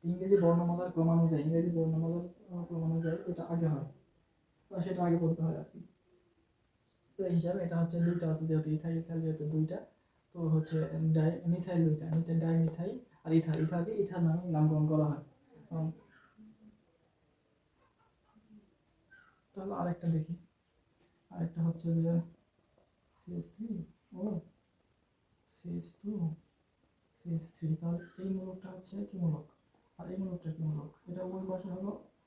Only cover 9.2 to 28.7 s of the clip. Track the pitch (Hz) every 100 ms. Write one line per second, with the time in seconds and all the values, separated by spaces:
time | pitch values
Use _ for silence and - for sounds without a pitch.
9.2 | 160 156 151 156 156 - - _ _ _
10.2 | _ 175 165 156 156 160 160 160 160 156
11.2 | 156 175 170 175 - 175 160 151 - 160
12.2 | 165 165 165 165 160 - 180 254 - _
13.2 | - 165 160 156 160 175 170 214 196 180
14.2 | 170 165 180 156 156 156 151 156 151 135
15.2 | - _ _ - - 165 160 160 - _
16.2 | _ _ - - - - _ _ _ _
17.2 | _ _ _ _ _ _ _ _ _ _
18.2 | _ 214 214 214 _ _ _ _ _ -
19.2 | - _ _ - 196 190 175 170 170 160
20.2 | 156 170 - _ _ _ _ _ _ _
21.2 | _ 180 165 165 165 165 165 165 165 170
22.2 | - - _ _ _ _ _ _ _ _
23.2 | - 175 160 - 233 185 160 - _ 180
24.2 | 202 175 - _ _ _ _ _ _ _
25.2 | _ _ _ _ 175 175 165 - 202 214
26.2 | 165 156 _ _ _ _ _ _ _ _
27.2 | 175 165 - _ 160 160 170 175 - -
28.2 | 190 190 185 185 185